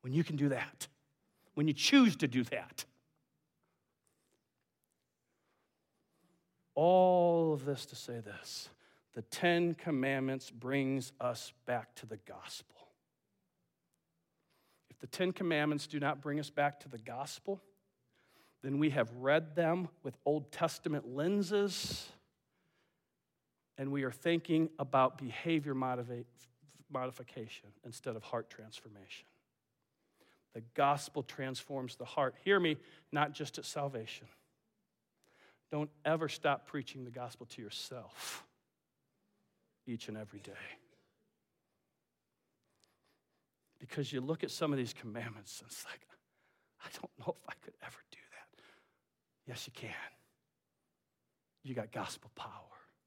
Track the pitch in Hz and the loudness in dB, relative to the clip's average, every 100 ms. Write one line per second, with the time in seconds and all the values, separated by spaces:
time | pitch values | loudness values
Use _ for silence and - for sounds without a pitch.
0 | 127 143 156 151 143 127 - - - _ | 2 2 2 2 2 2 -4 -8 -14 _
1 | _ _ _ _ _ - 151 147 - 277 | _ _ _ _ _ 2 2 4 8 10
2 | 240 - 147 127 117 - - - - _ | 10 8 2 2 0 -4 -6 -12 -12 _
3 | _ _ _ _ _ _ _ _ _ _ | _ _ _ _ _ _ _ _ _ _
4 | _ _ _ _ _ _ _ _ _ _ | _ _ _ _ _ _ _ _ _ _
5 | _ _ _ _ _ _ _ _ _ _ | _ _ _ _ _ _ _ _ _ _
6 | _ _ _ _ _ _ _ - 165 185 | _ _ _ _ _ _ _ 4 8 8
7 | 185 180 175 170 160 147 135 135 - 127 | 8 8 6 6 4 2 0 -4 -6 -12
8 | - 117 104 - - - - - _ _ | -8 -8 -8 -12 -12 -12 -12 -18 _ _
9 | _ - 107 - 180 170 175 165 175 139 | _ -12 -10 2 4 6 4 0 -2 0
10 | 135 135 131 135 - - 127 139 135 135 | 2 0 0 -2 -6 -10 -2 0 2 0
11 | 127 _ 123 117 - _ - 120 - - | -4 _ -4 -2 -10 _ -4 -4 -4 -16
12 | 113 110 - - - - - - - _ | -12 -12 -12 -16 -14 -14 -16 -20 -20 _
13 | _ _ _ _ _ _ _ _ _ _ | _ _ _ _ _ _ _ _ _ _
14 | _ _ _ _ _ _ _ _ _ - | _ _ _ _ _ _ _ _ _ -18
15 | 131 - 185 180 180 151 151 147 - 151 | -14 0 0 2 0 2 2 0 -2 -2
16 | 143 143 147 147 147 - 143 147 135 120 | -2 -2 -2 -4 -2 2 2 0 -14 -12
17 | 113 120 143 - - 196 - _ _ _ | -8 -8 -8 -8 -6 -6 -8 _ _ _
18 | _ _ _ _ _ _ 135 139 151 139 | _ _ _ _ _ _ -2 2 4 4
19 | 113 120 131 156 160 151 165 180 175 - | 0 0 4 4 4 2 2 2 -2 -6
20 | 135 - - 151 - - 165 - 160 151 | -10 -2 0 0 -2 -2 0 0 -2 -2
21 | 117 131 165 202 180 208 202 196 - - | -4 -2 0 0 2 2 2 -2 -6 -6
22 | - - _ _ _ _ _ _ _ _ | -10 -18 _ _ _ _ _ _ _ _
23 | _ _ _ _ _ _ _ - 139 139 | _ _ _ _ _ _ _ -8 -4 -2
24 | 131 120 170 170 165 160 160 - 135 135 | -2 -2 2 2 4 2 2 -2 2 6
25 | 131 - 131 - 170 160 147 131 127 123 | 6 2 -8 -4 0 0 0 -2 0 -2
26 | 120 120 117 _ - _ _ - - 135 | -4 -8 -10 _ -20 _ _ -20 -8 -4
27 | 127 123 117 - 110 - 101 _ 120 117 | -4 -6 -14 -12 -12 -14 -20 _ -18 -10
28 | 131 110 - 117 110 - 110 - 113 104 | -8 -8 -6 -6 -6 -16 -18 -18 -18 -20
29 | 95 - - _ _ _ _ _ _ _ | -18 -18 -20 _ _ _ _ _ _ _
30 | _ _ _ _ _ - 117 - 143 143 | _ _ _ _ _ -14 -6 2 4 4
31 | - - 127 - 131 131 - 139 127 - | -2 -8 -8 -6 -6 -6 -6 -6 -6 -10
32 | 120 - 131 - 185 196 170 151 - - | -6 0 0 0 4 4 4 0 -6 -20
33 | _ 151 147 147 143 - - 151 139 127 | _ 0 0 0 -8 -8 -8 -4 -4 -4
34 | 107 - 113 _ _ _ _ _ _ _ | -8 -12 -16 _ _ _ _ _ _ _
35 | _ _ _ _ - _ _ 151 147 _ | _ _ _ _ -20 _ _ -4 -4 _
36 | 151 160 156 - 147 139 - 151 131 135 | 0 2 0 0 0 0 -2 -8 -8 -10
37 | 123 120 120 - 117 - 104 - - - | -12 -10 -12 -12 -18 -14 -10 -10 -10 -12
38 | 92 - - - - _ _ _ _ _ | -14 -12 -12 -12 -16 _ _ _ _ _
39 | _ _ _ _ _ _ _ _ - 113 | _ _ _ _ _ _ _ _ -10 -8
40 | - 107 107 104 101 95 - - _ _ | -8 -10 -12 -14 -16 -16 -16 -18 _ _
41 | _ _ _ _ _ _ _ _ _ _ | _ _ _ _ _ _ _ _ _ _
42 | _ _ _ _ _ _ _ _ _ _ | _ _ _ _ _ _ _ _ _ _
43 | _ _ _ _ _ _ _ _ 131 - | _ _ _ _ _ _ _ _ -8 -4
44 | 131 135 131 165 - - 160 139 117 - | -2 -4 -2 -2 -2 -2 0 0 -2 -6
45 | 117 110 113 101 95 - - - - - | -10 -8 -8 -12 -14 -16 -14 -16 -14 -16
46 | _ - _ _ _ _ _ _ - - | _ -20 _ _ _ _ _ _ -16 -14
47 | - - - - - - - - - - | -16 -8 -8 -8 -12 -16 -18 -18 -18 -18
48 | _ - - - - _ - - _ _ | _ -20 -20 -20 -20 _ -20 -20 _ _
49 | _ _ _ _ - 120 - - 113 - | _ _ _ _ -14 -12 -12 -12 -12 -10
50 | - _ _ _ _ _ _ _ _ _ | -12 _ _ _ _ _ _ _ _ _
51 | _ _ _ _ _ _ 135 117 107 117 | _ _ _ _ _ _ -8 -8 -6 -8
52 | 92 - - - - - - - _ _ | -8 -10 -16 -14 -14 -14 -20 -20 _ _